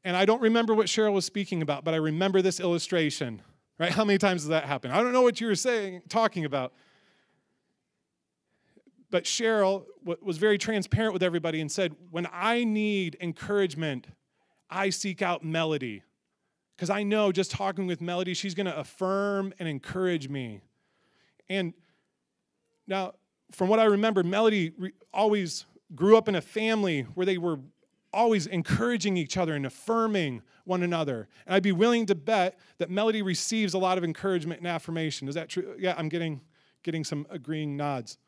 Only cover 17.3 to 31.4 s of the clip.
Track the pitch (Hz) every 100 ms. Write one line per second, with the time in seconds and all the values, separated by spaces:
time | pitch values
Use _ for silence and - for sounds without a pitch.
17.3 | 180 185 - 196 180 185 160 170 180 185
18.3 | 175 196 175 190 151 139 - 185 196 202
19.3 | 202 196 - 165 139 - 185 185 170 135
20.3 | 139 120 101 _ _ _ _ _ _ _
21.3 | _ _ 196 175 - _ _ _ _ _
22.3 | _ _ _ _ _ - 190 185 - _
23.3 | _ _ - 185 220 220 202 220 196 175
24.3 | 196 226 208 165 165 185 _ _ 175 214
25.3 | 208 175 - - - _ 131 190 220 220
26.3 | 185 - 214 220 220 196 147 123 170 185
27.3 | 185 175 151 131 _ _ _ _ 196 233
28.3 | 214 147 180 - - 233 233 196 180 147
29.3 | 190 165 147 135 - - 226 220 202 151
30.3 | 117 _ _ - 180 175 170 147 117 104
31.3 | _